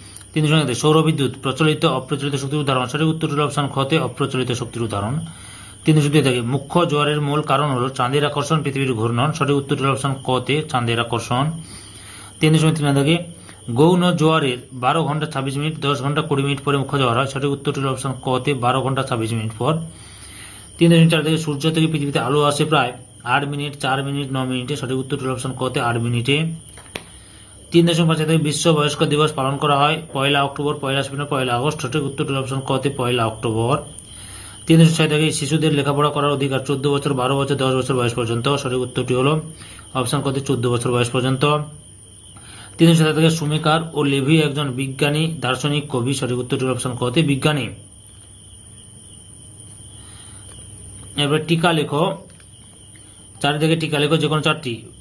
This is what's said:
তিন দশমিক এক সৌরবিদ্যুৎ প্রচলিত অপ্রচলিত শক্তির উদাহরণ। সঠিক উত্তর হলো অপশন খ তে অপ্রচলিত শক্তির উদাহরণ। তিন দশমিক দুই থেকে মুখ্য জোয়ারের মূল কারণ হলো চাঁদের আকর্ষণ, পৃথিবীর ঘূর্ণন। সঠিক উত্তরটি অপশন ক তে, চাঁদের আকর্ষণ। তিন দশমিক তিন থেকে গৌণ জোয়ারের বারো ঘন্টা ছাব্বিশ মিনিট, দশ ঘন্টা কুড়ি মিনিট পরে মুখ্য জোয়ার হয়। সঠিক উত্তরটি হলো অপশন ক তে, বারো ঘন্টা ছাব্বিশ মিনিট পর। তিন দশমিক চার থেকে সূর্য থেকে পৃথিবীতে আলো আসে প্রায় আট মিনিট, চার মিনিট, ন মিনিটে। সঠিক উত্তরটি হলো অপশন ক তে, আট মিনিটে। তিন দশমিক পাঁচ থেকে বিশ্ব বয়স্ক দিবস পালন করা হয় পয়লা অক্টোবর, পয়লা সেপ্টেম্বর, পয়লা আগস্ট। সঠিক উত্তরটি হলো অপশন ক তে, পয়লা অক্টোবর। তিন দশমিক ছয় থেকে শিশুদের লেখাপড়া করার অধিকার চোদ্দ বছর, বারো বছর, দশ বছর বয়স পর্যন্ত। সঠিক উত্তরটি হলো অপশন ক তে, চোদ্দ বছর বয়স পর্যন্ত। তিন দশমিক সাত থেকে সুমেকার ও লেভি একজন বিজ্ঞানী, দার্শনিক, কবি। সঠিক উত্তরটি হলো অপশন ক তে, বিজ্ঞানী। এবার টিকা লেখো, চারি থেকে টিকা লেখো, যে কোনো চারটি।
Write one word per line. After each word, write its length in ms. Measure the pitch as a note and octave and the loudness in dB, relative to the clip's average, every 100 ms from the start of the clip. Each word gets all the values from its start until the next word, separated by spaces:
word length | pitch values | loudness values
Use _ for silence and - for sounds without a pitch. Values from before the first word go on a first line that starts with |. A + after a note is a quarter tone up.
| - - - | -20 -20 -6
তিন 80 | D#3 | -2
দশমিক 200 | D3+ D#3 | 2 2
এক 140 | C3+ A#2 | 2 0
সৌরবিদ্যুৎ 500 | D#3 D#3 D#3+ C#3 C3 - | 4 4 4 2 -2 -2
প্রচলিত 380 | C#3 C3 D#3 D3+ D#3+ C3 | -4 0 0 2 0 0
অপ্রচলিত 360 | - C#3+ C#3+ C#3 | -4 -4 -4 -4
শক্তির 200 | C3+ D3+ | -4 -2
উদাহরণ। 220 | C#3 C3 B2 | 0 0 0
সঠিক 160 | D3+ D#3+ | 0 0
উত্তর 160 | D#3+ D3+ | 0 -2
হলো 100 | C#3+ D3 | 0 -2
অপশন 200 | - C#3 | 0 -2
খ 20 | - C3+ | -2 0
তে 80 | D#3+ B2+ | 0 0
অপ্রচলিত 440 | - C3+ C3 B2 A#2+ | -2 -2 -2 -2 -4
শক্তির 220 | A#2 A#2 A2+ | -6 -6 -4
উদাহরণ। 280 | G2+ G#2 D3+ E3 - - - - - | -4 -4 -4 -6 -14 -20 -20 -20 -4
তিন 120 | - D#3 | 2 4
দশমিক 160 | C#3+ | 4
দুই 100 | D3 | 2
থেকে 180 | C3 B2 | 2 0
মুখ্য 480 | A#2 C3+ - F3 E3+ | -2 -4 -2 0 2
জোয়ারের 320 | D3 D3 D3+ | 2 0 0
মূল 220 | C#3+ D3 | 0 -2
কারণ 280 | D3+ C3+ D3 | 0 0 2
হলো 180 | B2+ B2+ | 0 -2
চাঁদের 380 | C3 B2 C#3+ C#3+ | -2 0 2 0
আকর্ষণ, 360 | C#3+ - D#3+ | -2 0 0
পৃথিবীর 320 | C#3 C3+ C3+ | 0 -2 -2
ঘূর্ণন। 380 | A2+ A2+ A#2+ D3 | 0 0 0 0
সঠিক 240 | - C#3 C#3+ | 2 2 2
উত্তরটি 280 | C#3 D3 | 0 0
অপশন 300 | C3+ B2+ C#3 C3 | 0 0 -2 -4
ক 160 | - B2+ | 0 -2
তে, 220 | B2 D3 D#3 | 0 -2 0
চাঁদের 320 | B2+ A#2 A#2 | -2 0 -2
আকর্ষণ। 500 | A2+ A2+ - B2 D#3 E3 - - - - - - - - | -2 -4 -2 -2 -2 -4 -12 -18 -20 -20 -20 -20 -16 0
তিন 140 | D#3 | 4
দশমিক 200 | D#3+ D#3+ | 4 4
তিন 200 | D#3 C#3+ | 2 2
থেকে 240 | C#3 C#3+ E3+ - - - - - | 2 2 0 -2 -16 -20 -16 -4
গৌণ 460 | A#2 D#3+ F3+ F3+ C#3+ | 4 4 6 2 4
জোয়ারের 420 | D#3 D#3+ C#3+ A#2+ - | 4 4 0 -4 -8
বারো 320 | B2+ B2+ D#3+ | -2 0 2
ঘন্টা 220 | C#3+ D3+ D3+ | 0 -2 -4
ছাব্বিশ 300 | C#3+ C3+ C3+ | -4 -4 -4
মিনিট, 220 | D#3 D3 | -4 -2
দশ 240 | C#3 C#3+ | -2 -2
ঘন্টা 200 | C3+ D3 | -2 -2
কুড়ি 200 | D#3 C#3 | 0 0
মিনিট 180 | C#3 C#3 | 0 -2
পরে 180 | - C#3+ | 0 0
মুখ্য 200 | B2+ C#3+ | 0 0
জোয়ার 180 | B2+ A#2 | 2 2
হয়। 100 | C3+ | 0
সঠিক 240 | C#3 C#3+ | -2 -2
উত্তরটি 300 | C#3 D3+ C#3 | -2 -4 -2
হলো 120 | C3+ | -4
অপশন 200 | C3 C3+ C3 | -4 -6 -6
ক 160 | C3 B2+ | -2 0
তে, 160 | C3+ | 0
বারো 260 | C3+ B2 C3 | 0 0 0
ঘন্টা 200 | B2+ C3+ | 0 -2
ছাব্বিশ 300 | C3 A#2+ A2 | -2 -4 -2
মিনিট 200 | A2+ A2 - | -4 -6 -2
পর। 200 | B2 D#3+ E3 - - - - - - - - - | -2 -2 -4 -16 -20 -20 -20 -20 -20 -20 -10 2
তিন 120 | E3+ | 6
দশমিক 200 | E3 E3 | 6 6
চার 120 | D#3+ | 4
থেকে 160 | D3 D#3 | 0 -2
সূর্য 320 | D#3 C#3+ D#3 | -2 -2 -2
থেকে 160 | D#3+ D#3+ | 0 0
পৃথিবীতে 320 | D#3 C#3+ C#3 | 0 -2 -2
আলো 240 | B2 D3 | 0 2
আসে 220 | D3 D3 | 2 2
প্রায় 280 | D3 D3+ B2 - - - | 2 2 0 -4 -18 -12
আট 200 | - C3+ | -2 0
মিনিট, 320 | C#3+ C#3+ D3 C#3 | 0 -6 -8 -6
চার 280 | C3+ C3+ | -2 -2
মিনিট, 280 | C#3 C#3+ C3+ | -2 -4 -4
ন 120 | C3+ | -4
মিনিটে। 320 | B2+ B2+ B2 C#3+ | -2 -4 -4 -6
সঠিক 200 | B2 C3 | -4 -4
উত্তরটি 280 | C3 C#3 | -4 -4
হলো 80 | C3 | -4
অপশন 200 | B2+ C3 | -4 -6
ক 160 | B2+ B2+ | -4 -4
তে, 120 | C#3 | -2
আট 160 | A#2+ A#2 | 0 0
মিনিটে। 500 | A#2 A#2+ A#2 C#3+ E3 E3 - - - - - - - - - - - | 0 0 2 0 0 -6 -14 -20 -16 -16 -16 -20 -20 -20 -20 -20 0
তিন 160 | E3+ E3+ | 4 4
দশমিক 220 | D#3+ E3 | 4 2
পাঁচ 100 | D#3 | 2
থেকে 200 | D#3 D#3+ | 2 2
বিশ্ব 340 | D3 C#3+ E3+ | 2 0 2
বয়স্ক 320 | D3+ D3 D3 | 4 2 0
দিবস 280 | D3+ D3 D3+ | 0 2 2
পালন 240 | C#3 C3+ C#3 | 0 -2 0
করা 220 | D3+ C#3+ | 2 4
হয় 240 | D3 D#3+ D#3+ | 2 0 -4
পয়লা 300 | C#3 C#3 C#3+ | -2 2 2
অক্টোবর, 320 | C#3 - D3 C#3+ | 0 -2 -4 -2
পয়লা 220 | C3+ C3+ | -2 -2
সেপ্টেম্বর, 280 | C3+ C#3 C#3+ | -2 -4 -4
পয়লা 240 | C#3 B2+ | -2 0
আগস্ট। 260 | A#2+ D3+ D#3 | 0 0 -2
সঠিক 220 | B2+ D3+ | -4 -2
উত্তরটি 280 | C3+ - C#3 | -4 -4 -4
হলো 100 | C#3 | -2
অপশন 200 | B2 C3+ | -4 -4
ক 180 | C3+ C3 | -2 -2
তে, 120 | C#3 | -2
পয়লা 360 | C3+ B2 B2 A2+ | -2 -2 0 0
অক্টোবর। 520 | A2 A#2+ A2 A#2 D3 - - - - - - - - - | -2 -2 0 0 0 -4 -18 -20 -20 -18 -18 -18 -8 4
তিন 140 | E3 | 8
দশমিক 160 | E3 D#3+ | 8 6
ছয় 120 | D3+ | 2
থেকে 240 | D3+ D#3 | 2 2
শিশুদের 400 | - C#3 D#3 D#3 | 0 0 2 2
লেখাপড়া 380 | C#3+ C#3 C#3 D3 | 2 2 2 2
করার 200 | D3 C#3+ | 2 0
অধিকার 300 | C#3 C#3 C3+ | 0 0 -2
চোদ্দ 300 | C3+ C3+ C#3+ | -2 0 2
বছর, 240 | C#3+ D3 | 0 0
বারো 240 | C3 B2 C#3 | 0 0 0
বছর, 160 | C#3 | 0
দশ 200 | C3 C3 | 0 2
বছর 200 | C3 B2+ | 2 0
বয়স 200 | C3 A#2+ | 0 0
পর্যন্ত। 420 | A#2+ A2+ A#2 C3+ C#3 | 0 -2 0 0 0
সঠিক 220 | C3+ B2+ | -2 -2
উত্তরটি 360 | B2+ - B2 | -2 -4 -2
হলো 260 | B2+ C3+ D#3 D#3 - - - - | 2 2 2 -4 -14 -20 -20 -8
অপশন 260 | C3 A#2+ C#3+ | -4 -2 -2
ক 120 | C#3 | -2
তে, 80 | C3+ | -4
চোদ্দ 300 | C3+ B2 A#2+ | -2 0 0
বছর 220 | A#2+ B2+ | 0 0
বয়স 180 | A#2+ A#2+ | 0 0
পর্যন্ত। 340 | C3 B2+ C3 D3 D3+ D3 - - - - - - - - - - - | 0 0 2 2 2 -2 -14 -20 -20 -20 -20 -20 -20 -20 -20 -10 4
তিন 140 | E3 | 6
দশমিক 140 | E3 D#3 | 6 4
সাত 100 | D#3 | 4
থেকে 140 | D#3+ | 4
সুমেকার 500 | - D3 D3+ D3+ D#3+ D#3+ | 2 -2 0 2 0 0
ও 100 | C#3+ | -2
লেভি 360 | C#3+ C#3 C3+ D#3+ | 0 2 4 4
একজন 320 | D3+ C#3 C#3+ | 4 0 -4
বিজ্ঞানী, 600 | B2 C3+ C3 D3 D3+ E3 D#3+ | -4 -6 -2 0 0 -2 -2
দার্শনিক, 440 | B2 B2+ D3 D3 D3 | -2 -2 0 -2 -2
কবি। 260 | B2+ A#2+ | -2 -2
সঠিক 240 | C3 B2 B2 | -2 -2 -4
উত্তরটি 260 | A#2+ C#3 | -2 -2
হলো 100 | C3 | -2
অপশন 200 | B2 C3 | -2 -4
ক 160 | A#2 B2 | -4 0
তে, 120 | B2 | 2
বিজ্ঞানী। 460 | C#3+ C3+ D#3 D3 G#2 - - - - - - - - - - - - - - - - - - - - - - - - - - - - - - - - - - - | 2 2 0 0 -4 -10 -20 -20 -20 -20 -20 -20 -20 -20 -20 -20 -20 -20 -20 -20 -20 -20 -20 -20 -20 -20 -20 -20 -20 -20 -20 -20 -20 -20 -20 -18 -18 -18 -12 -4
এবার 300 | C#3+ D#3 D#3 | 0 0 2
টিকা 260 | E3 F3 | 2 2
লেখো, 440 | D#3+ C3 C#3+ F#3 - - - - - - - - - - - - - | 2 0 0 -2 -4 -14 -20 -20 -20 -20 -20 -20 -20 -20 -20 -20 -4
চারি 180 | C#3+ D3+ | -2 0
থেকে 180 | D#3 D#3+ | 0 0
টিকা 220 | D#3 D3 | 0 0
লেখো, 180 | D3 D#3+ | 2 2
যে 120 | D3+ | 2
কোনো 120 | D#3 | 2
চারটি। 420 | D#3 D#3 B2+ A2 - - | 0 -2 -4 -8 -12 -12